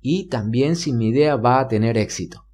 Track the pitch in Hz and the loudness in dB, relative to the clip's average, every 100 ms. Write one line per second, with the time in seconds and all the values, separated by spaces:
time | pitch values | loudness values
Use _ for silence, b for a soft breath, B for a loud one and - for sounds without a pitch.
0 | 120 180 - 123 107 117 139 170 160 123 | -2 -4 -2 -4 -2 0 0 0 -2 0
1 | 110 120 151 139 117 127 131 110 113 113 | 0 2 2 2 2 2 2 0 2 0
2 | 104 - 87 - - | -2 -4 -10 -12 -20